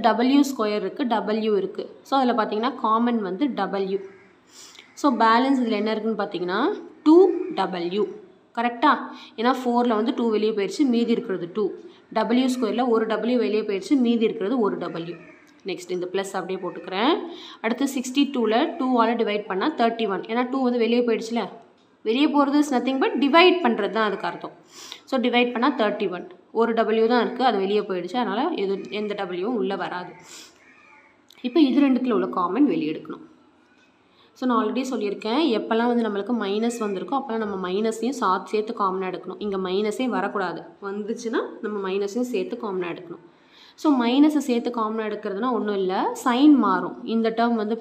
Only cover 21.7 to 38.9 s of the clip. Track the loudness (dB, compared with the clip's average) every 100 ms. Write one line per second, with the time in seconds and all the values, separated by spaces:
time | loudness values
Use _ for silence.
21.7 | _ _ _ -2 2 2 4 4 4 2
22.7 | 0 0 0 0 0 4 8 8 6 2
23.7 | 0 -2 0 -2 -2 -6 -8 -14 -18 _
24.7 | -20 -18 -16 -4 0 2 2 2 2 0
25.7 | 2 0 0 -4 -6 -12 -18 _ 0 0
26.7 | 2 2 2 4 2 0 0 0 2 0
27.7 | 0 0 -4 -4 -4 -2 -2 -2 -2 -4
28.7 | -4 -6 -6 -6 -6 -6 -4 -4 -2 -2
29.7 | -4 -6 -8 -10 -16 -20 -20 -20 _ _
30.7 | -20 -20 -20 _ _ _ -12 -2 4 6
31.7 | 6 4 2 2 0 0 -2 -2 2 2
32.7 | 2 -2 -6 -10 -16 -18 -20 _ _ _
33.7 | _ _ _ _ _ _ -6 0 2 2
34.7 | -2 -2 -2 -4 -4 -2 0 2 0 0
35.7 | 0 2 2 0 -2 -2 -2 0 0 0
36.7 | -2 -4 -4 -4 -4 -4 -6 -4 -4 -4
37.7 | -2 -2 -2 -4 -2 0 0 -2 -4 -4
38.7 | -2 -2